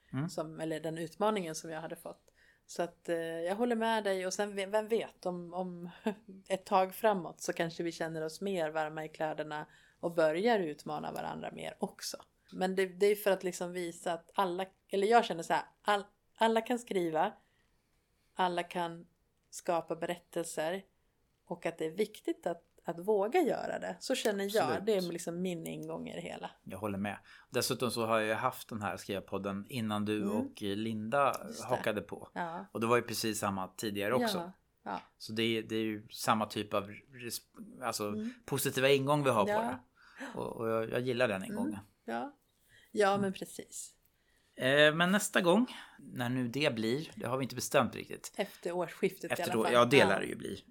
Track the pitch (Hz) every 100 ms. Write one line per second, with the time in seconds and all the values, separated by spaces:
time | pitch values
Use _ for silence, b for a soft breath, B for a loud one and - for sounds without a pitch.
0 | _ 131 160 - 160 160 160 151 160 165
1 | 165 - 208 214 170 160 165 156 160 165
2 | 170 165 _ b b b _ - 175 -
3 | - 170 165 165 170 202 247 226 226 220
4 | 202 190 185 185 208 196 190 214 214 226
5 | 139 - 185 175 170 175 185 175 175 -
6 | 220 202 - 190 - 190 - 196 190 -
7 | 220 196 156 - - 175 170 165 170 165
8 | 160 160 160 160 196 190 156 156 151 156
9 | 156 - 156 156 151 151 160 b b b
10 | 175 170 156 160 226 220 165 147 165 151
11 | 156 - - 160 - - - - 196 -
12 | - - - _ _ 180 185 190 190 180
13 | 202 208 208 190 190 180 175 180 170 170
14 | 180 165 - - 190 175 190 _ _ 196
15 | 196 233 226 170 160 160 - _ - 208
16 | 196 _ _ _ 226 226 226 240 240 196
17 | 170 156 190 - b b b _ _ _
18 | _ _ _ - 180 175 175 180 170 170
19 | 175 _ _ _ _ - - 170 160 165
20 | 170 175 _ 175 165 - 156 190 - _
21 | _ _ _ _ _ 175 175 165 156 175
22 | 220 - - 339 - - _ _ - 170
23 | 185 214 208 359 277 - - - - 180
24 | - 254 226 202 196 214 156 160 202 202
25 | 175 170 - 170 185 170 165 156 156 165
26 | 160 - 165 - - - - 98 104 95
27 | 104 95 B B B 123 117 120 123 113
28 | 113 113 107 110 127 - - 113 101 90
29 | - 98 - 98 98 98 101 123 110 107
30 | 104 107 101 113 269 - 104 101 113 110
31 | 110 143 139 - - - - 127 117 104
32 | - - - - 170 170 196 - 113 120
33 | 117 110 113 104 104 98 92 - 113 101
34 | 101 123 233 190 170 - _ _ 208 190
35 | - _ - 113 113 113 117 110 110 107
36 | - - - 113 104 110 104 104 101 104
37 | - 131 120 - - - 143 - 123 110
38 | 107 214 220 - - 135 135 131 135 139
39 | 135 147 135 113 101 214 233 254 - _
40 | B B 269 - 123 - 113 113 113 120
41 | 127 120 123 95 95 202 - 104 - _
42 | - 233 269 - _ _ b b b 208
43 | 196 202 196 190 - - - - - -
44 | _ _ _ _ _ - 127 143 151 160
45 | 175 202 - 240 175 196 254 B B B
46 | - 131 120 127 123 123 151 113 110 135
47 | 160 - 120 131 131 127 - 147 120 -
48 | - - - - 196 - 180 175 165 -
49 | 190 - 170 - 175 113 110 120 120 135
50 | 101 98 98 - - 98 -